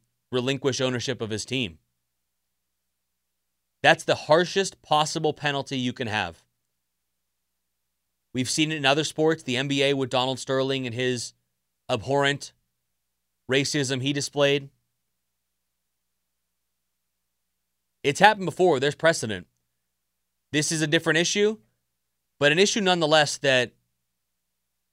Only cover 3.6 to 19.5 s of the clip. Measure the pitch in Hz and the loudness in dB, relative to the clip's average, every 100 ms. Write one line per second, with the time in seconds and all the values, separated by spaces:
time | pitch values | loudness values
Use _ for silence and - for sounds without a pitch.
3.6 | _ _ 139 160 - 135 - 156 180 196 | _ _ 2 2 2 -4 2 2 2 -2
4.6 | 190 - - 151 151 165 156 143 151 139 | -4 -6 -2 0 0 -2 -2 -2 -2 -4
5.6 | 135 139 123 123 120 107 90 85 _ _ | -4 -4 -4 -4 -4 -4 -4 -8 _ _
6.6 | _ _ _ _ _ _ _ _ _ _ | _ _ _ _ _ _ _ _ _ _
7.6 | _ _ _ _ _ _ _ 127 123 - | _ _ _ _ _ _ _ -8 -4 -2
8.6 | 156 156 139 139 143 - 156 160 - 123 | -2 0 0 0 0 0 0 0 -2 -4
9.6 | 139 139 139 139 131 127 127 131 - 135 | -2 0 0 0 -2 -2 -2 -4 -4 -2
10.6 | 135 135 131 113 127 127 - - _ _ | -2 -4 -6 -4 -2 -4 -6 -16 _ _
11.6 | _ _ - 127 95 139 139 143 - _ | _ _ -6 -6 -2 0 0 -2 -8 _
12.6 | _ _ _ _ _ _ _ _ - 131 | _ _ _ _ _ _ _ _ -2 0
13.6 | 139 151 131 131 131 143 135 143 143 143 | 0 -2 -2 -4 -4 -4 -4 0 0 0
14.6 | 139 _ _ _ _ _ _ _ _ _ | -4 _ _ _ _ _ _ _ _ _
15.6 | _ _ _ _ _ _ _ _ _ _ | _ _ _ _ _ _ _ _ _ _
16.6 | _ _ _ _ _ _ _ _ _ _ | _ _ _ _ _ _ _ _ _ _
17.6 | _ _ _ _ 139 143 196 214 185 - | _ _ _ _ -4 4 4 4 -2 0
18.6 | 180 143 139 147 160 160 117 98 87 | 2 4 0 0 0 0 -2 -8 -10